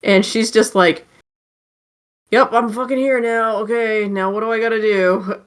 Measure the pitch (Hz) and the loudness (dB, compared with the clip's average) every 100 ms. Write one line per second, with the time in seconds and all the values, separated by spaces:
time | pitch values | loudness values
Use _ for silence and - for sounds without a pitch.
0 | - 196 190 220 226 220 214 196 180 160 | 4 2 2 -2 0 2 2 2 2 0
1 | - _ _ _ _ _ _ _ _ _ | -8 _ _ _ _ _ _ _ _ _
2 | _ _ _ 220 262 233 233 214 254 262 | _ _ _ 0 2 2 -2 -4 -4 -2
3 | 269 262 233 233 226 214 208 233 226 214 | 0 0 0 0 0 -2 -2 -2 -2 -2
4 | 208 196 190 202 220 226 226 226 214 202 | -2 -2 -2 -2 -4 -2 -2 0 0 2
5 | 185 190 190 202 | 2 0 -2 -10